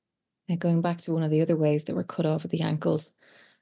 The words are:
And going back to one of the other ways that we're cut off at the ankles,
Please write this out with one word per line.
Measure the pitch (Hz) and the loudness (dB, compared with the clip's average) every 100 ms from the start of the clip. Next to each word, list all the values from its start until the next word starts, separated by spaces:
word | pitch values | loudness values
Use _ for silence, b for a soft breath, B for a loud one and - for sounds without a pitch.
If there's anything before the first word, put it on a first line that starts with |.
| _ _ _ _ - | _ _ _ _ -6
And | 175 | -2
going | 175 170 | 2 2
back | 175 170 | 0 -2
to | - | -2
one | 165 | -2
of | 156 | 2
the | 156 | 2
other | 165 160 | 2 2
ways | 151 151 - | 2 2 -2
that | 170 | -6
we're | |
cut | - - 160 | -4 -2 0
off | 156 165 | 0 -2
at | |
the | 165 | -2
ankles, | 160 156 165 156 - - b b b b | -2 0 0 0 -4 -12 b b b b